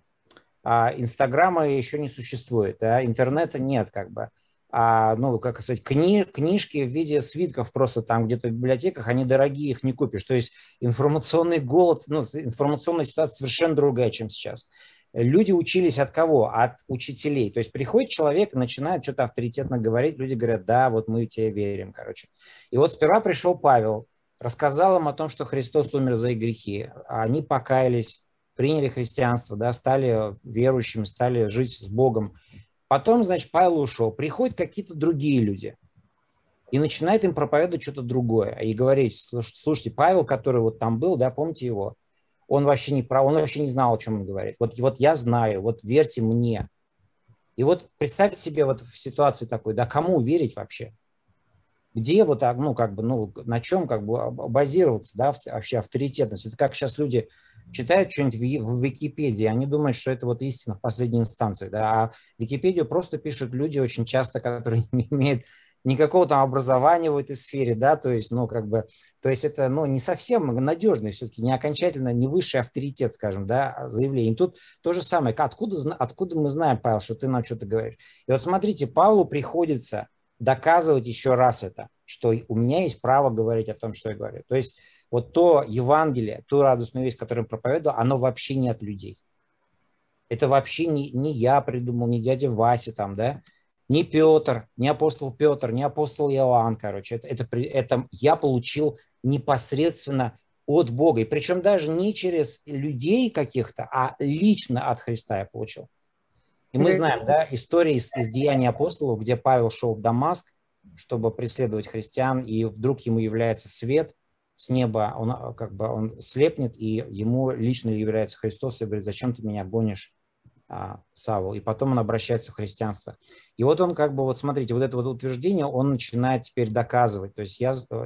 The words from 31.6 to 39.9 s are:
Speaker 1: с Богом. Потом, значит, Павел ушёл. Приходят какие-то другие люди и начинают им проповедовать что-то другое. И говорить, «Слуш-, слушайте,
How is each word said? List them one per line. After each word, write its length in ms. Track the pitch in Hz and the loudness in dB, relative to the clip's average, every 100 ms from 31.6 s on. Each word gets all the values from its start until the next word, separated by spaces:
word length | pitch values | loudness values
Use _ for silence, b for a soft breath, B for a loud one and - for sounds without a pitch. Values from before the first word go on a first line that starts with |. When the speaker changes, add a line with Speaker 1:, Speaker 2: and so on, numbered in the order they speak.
| 127 - | -2 -6
Speaker 1:
с 100 | 98 | -4
Богом. 460 | 107 131 113 104 b b b b _ - | 2 2 2 -4 b b b b _ 0
Потом, 340 | 139 220 233 | 0 4 4
значит, 280 | 202 180 - | 2 -2 0
Павел 280 | 165 180 165 | 4 4 4
ушёл. 320 | 135 - 113 | 0 0 -2
Приходят 460 | - 147 147 254 - | -2 -4 -2 -2 -2
какие-то 380 | 170 - 190 160 | -6 -6 -12 -2
другие 460 | 160 156 147 135 | 0 0 2 2
люди 340 | 107 98 98 - _ _ _ _ _ _ _ _ _ | 2 -2 -8 -14 _ _ _ _ _ _ _ _ _
и 80 | 135 | 0
начинают 440 | 151 - 160 220 | 0 0 2 2
им 120 | 196 151 | 2 0
проповедовать 480 | 143 151 175 175 | 2 2 2 -2
что-то 180 | - 143 | -8 -8
другое. 560 | 120 127 120 113 104 - | -4 0 2 2 0 -2
И 120 | 113 | -4
говорить, 440 | 107 127 135 123 - | 0 2 4 2 -2
«Слуш-, 340 | - 120 110 - | -8 -8 -8 -6
слушайте, 360 | - 156 113 | -2 -2 -2